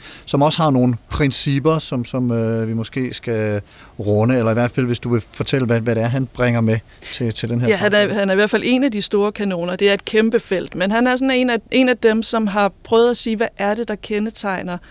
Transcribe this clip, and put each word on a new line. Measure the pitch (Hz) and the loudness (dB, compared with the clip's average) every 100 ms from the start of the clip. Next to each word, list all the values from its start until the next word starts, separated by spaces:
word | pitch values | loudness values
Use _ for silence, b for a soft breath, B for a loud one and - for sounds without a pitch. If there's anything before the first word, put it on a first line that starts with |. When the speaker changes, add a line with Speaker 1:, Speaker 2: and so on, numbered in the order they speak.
| B B - | B B -4
Speaker 1:
som | - | 2
også | 156 160 | 2 2
har | 156 | 2
nogle | 131 127 120 - | 4 2 0 -6
principper, | - 147 - 147 139 147 156 | -2 0 0 -2 0 0 0
som, | - 131 | -2 -6
som, | 120 127 123 | -6 -4 -2
øh, | 117 113 113 113 | 0 0 -2 -2
vi | |
måske | 113 110 135 123 | -4 -4 -4 -4
skal | 117 - 110 107 104 - B B - | -6 -4 -2 -2 -2 -6 B B -6
runde, | 104 104 113 127 | 0 2 4 2
eller | 113 | 2
i | |
hvert | 110 120 | 2 0
fald, | - 123 | 0 -2
hvis | 120 | -2
du | 123 | 0
vil | 117 - | -2 -2
fortælle, | - 127 139 120 | -8 -2 0 2
hvad, | 117 | 0
hvad | 117 | 0
det | 110 | 0
er, | 117 | 0
han | 135 127 | -2 -4
bringer | - 123 117 | -2 0 2
med | 113 110 - B B | 2 0 -2 B B
til, | - 120 | -6 -4
til | 107 117 | -4 -4
den | 120 | -2
her | 120 | 0
Speaker 2:
Ja, | 202 | 2
han | 208 | 2
er, | 208 | 2
Speaker 1:
samtale. | 208 202 | 2 0
Speaker 2:
han | 196 | 0
er | |
i | 190 | 2
hvert | 208 | 2
fald | 214 - | 2 2
en | 254 | 2
af | 277 | 0
de | 208 | -2
store | - 208 208 | -2 0 0
kanoner. | 208 202 180 175 185 | -2 -4 -2 -4 0
Det | 202 | 2
er | |
et | 202 | 2
kæmpe | - 220 220 226 | 0 0 2 0
felt, | - 180 - | 0 -4 -4
men | 156 190 | -4 0
han | 226 247 | 2 2
er | 254 | 2
sådan | 269 | 0
en | 254 254 | 2 2
af, | 233 - | -2 -2
en | 254 254 | 2 2
af | 247 | 4
dem, | 226 220 | 2 2
som | 220 226 214 | 0 0 0
har | 202 202 - | 0 0 -2
prøvet | - 226 240 | 0 4 4
at | 233 | 2
sige, | 233 214 | -2 -2
hvad | 226 - | -4 -2
er | 202 | -2
det, | 214 226 | -2 -4
der | |
kendetegner, | 208 - 208 214 - 208 180 180 180 B | -8 -6 -4 -4 -4 -4 -6 -6 -10 B